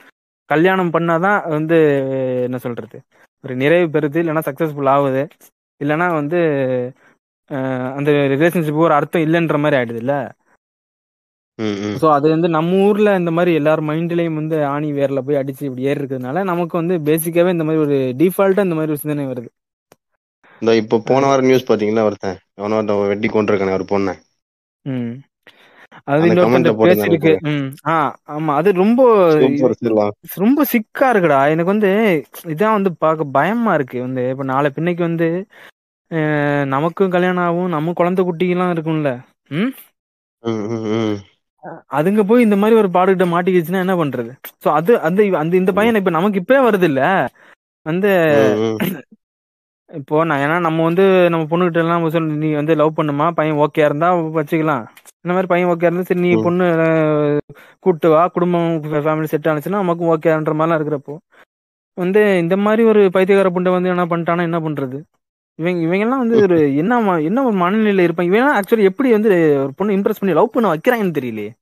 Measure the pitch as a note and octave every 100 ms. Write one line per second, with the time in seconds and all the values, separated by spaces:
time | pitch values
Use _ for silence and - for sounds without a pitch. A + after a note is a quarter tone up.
0 | - _ _ _ _ D3+ F#3 F#3+ F3 D#3+
1 | E3+ E3 F#3+ G3+ D#3 D3+ D#3+ E3 D#3 C#3
2 | C3+ C3+ B2+ B2+ B2 B2+ B2+ A#2 G#2+ -
3 | _ _ _ _ C#3 B2+ C#3+ E3+ E3+ D3+
4 | D3+ D#3+ E3+ D#3 D#3 C3+ D#3+ C#3+ C3+ C#3
5 | C#3 C3 D3 _ - _ _ _ C#3+ D3+
6 | F3+ D#3+ D3 F3 D#3+ C#3 C3 B2+ B2 -
7 | _ _ _ _ _ C#3+ C3 B2+ B2+ C#3
8 | C#3+ D3 C#3 C3+ E3+ F3 D3+ D3+ E3 D3
9 | D3+ F3+ D#3 E3+ D#3+ D3+ D3 C#3 A#2 A#2
10 | A#2+ C#3+ A2+ - _ _ _ _ _ _
11 | _ _ _ _ _ - G#2+ G2+ G#2 G#2
12 | D#3+ D3 D3+ D#3+ F3 D#3 E3+ F#3+ G3+ G#3
13 | G#3 F#3+ E3+ D#3+ F3+ D#3+ D3 D#3 D3+ D#3
14 | E3+ E3+ E3+ D#3 D#3 D#3 C#3+ C#3+ D3+ C#3+
15 | C#3 C#3 B2+ D3 C3+ C3 C#3+ B2+ C3+ C#3+
16 | C3+ C3 B2+ D#3+ G3 F3 E3+ F3 E3 F3+
17 | D3 D#3+ E3 E3+ F3 F3 D#3 D#3+ D3 C#3
18 | C3 B2+ F3+ F3 G3 F#3+ F#3+ D#3+ D#3 D3
19 | D3+ D3 C#3 B2 A#2 _ _ _ _ _
20 | _ _ _ _ _ _ A2+ A2+ G#2+ A#2
21 | A2 C3 C#3 C3+ B2+ C3 - G#2+ G#2+ A2+
22 | G#2+ G2+ G2 F2+ _ - G#2 A2 G#2+ G2+
23 | G2+ G2+ A2 A2 G#2 G2+ F#2+ F#2+ F#2 G2+
24 | G2 E2+ _ _ _ _ _ _ C#3+ B2+
25 | A#2 B2+ - _ - _ _ _ - -
26 | - D3 E3+ F3 A3 B3+ D#3+ A2 A2 G3+
27 | G3+ E3 D#3+ F#3 D3+ D3 C3+ C3+ C#3+ D#3+
28 | C3+ - - D3+ D#3 C#3+ F3+ F3+ G3+ A#3+
29 | B3+ G#3+ F3 D3+ C3 - B2+ G#2+ A#2+ G#2+
30 | G#2 - - - G#3 D4 C#4+ A#3+ - -
31 | C4 G#3+ E3+ C3+ C#3+ D#3+ E3+ G#3 G3+ G3+
32 | A3+ D#3+ - - E3+ D3+ G#3+ G#3+ F#3+ D#3+
33 | D#3+ D#3+ D3+ C3+ E3 A#3 A3 D#3+ C3 B2
34 | B2+ C3 B2+ C3 C3+ C3 D3 C#3 E3 F3
35 | E3+ E3 E3 F3 G#3 - - _ _ _
36 | _ E3 D3+ D3+ D3 C#3+ C#3 C3+ E3 -
37 | F#3+ F3 F3+ F3+ F3 E3+ F3+ D#3 D#3+ F3
38 | F3 F#3 F3+ E3 F3+ F3+ F3+ E3 D#3 D#3
39 | D3 B2 - _ _ D3 B3 C4+ - _
40 | _ _ _ _ A#2 A2 G#2 A#2 A2 A2
41 | A2 G#2 G2 _ _ _ D#3+ - _ C#3
42 | E3 G#3+ G3 A#3+ A3 G3+ G#3+ A3+ G3+ F3+
43 | F#3 F#3 F3+ E3+ F3+ F#3 D#3 F#3+ F#3 F3+
44 | D3+ B2 A#2 C3 - _ F#3 D3+ E3+ A3+
45 | D3+ F#3 G#3 F3 D#3 F#3 F#3 F#3+ A3+ A3
46 | F#3+ E3 G3+ G3 F3 C4+ B3 G#3 F3 C3+
47 | D3 F#3+ B2+ - - _ _ _ - F3
48 | G3+ F#3+ D#3+ B2+ A2+ G#2+ A2+ A2 F3 E3
49 | - _ _ _ _ _ _ _ _ D#3
50 | C#3 D3+ E3 C#3+ C#3+ F3 E3 D#3+ E3 F3
51 | G3 F#3 F3 E3+ D3+ E3+ F3+ E3 E3 E3+
52 | E3 E3 D#3+ D3+ D#3 D3+ D3+ D#3 D3+ D#3
53 | D#3 C#3+ D#3+ D#3+ D#3 D3+ D3 D#3+ D3 D3
54 | E3+ F3 D#3+ D#3+ D3+ E3 D#3 C3+ G#2+ -
55 | - _ E3+ F3+ F#3 F3 F3+ E3+ E3+ F3
56 | F3+ F3+ F3 F3 E3+ F3 F3+ E3 D#3+ D#3+
57 | D3+ D3+ D3 D3 - - - _ F#3+ E3
58 | E3+ D#3 F3 F3+ F3 F3 E3 D#3+ D3+ D3+
59 | D3+ D#3 D#3 D3+ D#3+ D3+ E3+ G3+ F3+ E3+
60 | E3+ D#3+ E3 D#3 D#3 D#3 D#3+ D#3+ D3+ C#3+
61 | C#3 D3+ _ _ _ _ _ _ _ -
62 | F3+ G#3 G#3 F#3+ E3+ F#3+ G#3 A3 A3+ G#3+
63 | G3 F#3 F#3 G3 F#3+ F3+ F3+ F3+ F3+ F3+
64 | F3 E3+ E3+ E3+ E3+ E3+ D#3+ C#3+ C3+ C3+
65 | F3 _ _ _ _ - E3 F3+ E3 F#3+
66 | A3 C4+ A#3 A3+ G3 E3+ D3 C#3 F#3 A#3+
67 | G#3 E3+ D#3 A#3 C4 G3 F3 A3 G#3+ G3
68 | E3+ E3+ F3 G#3 C#4 A#3 G3 A3+ F#3+ F#3+
69 | C4 G#3+ A3 F3+ D#3+ C#3+ C3+ C3+ G3+ G3
70 | G#3+ G#3 G3 D#3+ A#3+ C4+ G#3+ D#3+ B3 A#3+
71 | F#3+ D3 B2+ A2 G#2 -